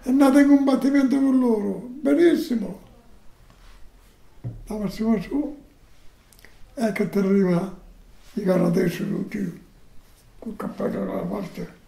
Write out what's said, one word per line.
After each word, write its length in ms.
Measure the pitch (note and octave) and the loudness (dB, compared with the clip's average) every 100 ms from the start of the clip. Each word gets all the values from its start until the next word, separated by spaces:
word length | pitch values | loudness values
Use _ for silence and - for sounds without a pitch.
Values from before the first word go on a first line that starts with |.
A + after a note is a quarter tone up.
e 80 | C4 | 0
andate 320 | C4+ C#4 C#4+ | 4 6 6
in 60 | C#4+ | 6
combattimento 680 | C#4 C#4 C4 C4+ C#4 C4 C4+ | 6 4 2 2 2 2 2
con 220 | C4+ C4 | 2 2
loro." 520 | B3 G#3+ G3+ F3+ B3 C4+ | 2 0 -2 -6 -10 -4
"Benissimo." 760 | C#4 C#4+ E4+ D4+ - A3+ F#3 - - - - - - - - - - - - - - _ - - - - - | 0 4 4 4 -2 -4 -4 -12 -20 -20 -20 -20 -20 -20 -20 -20 -20 -20 -20 -20 -20 _ -20 -16 -16 -14 -12
Andiamo 240 | G#3+ G3 | -8 -8
su, 320 | - A3 G#3+ | -4 -2 -2
su. 420 | - C#4 D4+ - - _ - - - _ _ - - - - - | -2 -6 -6 -10 -20 _ -20 -20 -20 _ _ -20 -20 -20 -18 -4
Ecco 300 | A3+ G3+ G#3 | -4 -2 -2
che 120 | G3+ | 0
arriva 600 | F#3+ G3 F#3 E3+ F3 - - - - - - | 2 4 4 2 -2 -12 -20 -20 -20 -20 -12
i 100 | - | -4
canadesi 640 | F#3 F3+ F3 F3 F3+ - G3+ | 0 2 2 2 0 -2 -6
tutti, 540 | G3+ G3 G#3 F3+ - - - - - - - - - | -6 -6 -6 -8 -8 -20 -20 -20 -20 -20 -20 -20 -16
col 160 | A3+ G3+ | -16 -10
cappello 480 | G3 F#3+ G3 F#3 G3 | -10 -6 -6 -4 -6
dalla 160 | F#3+ | -6
parte. 520 | F3 G3+ F3 - E3+ - | -6 -6 -8 -12 -14 -16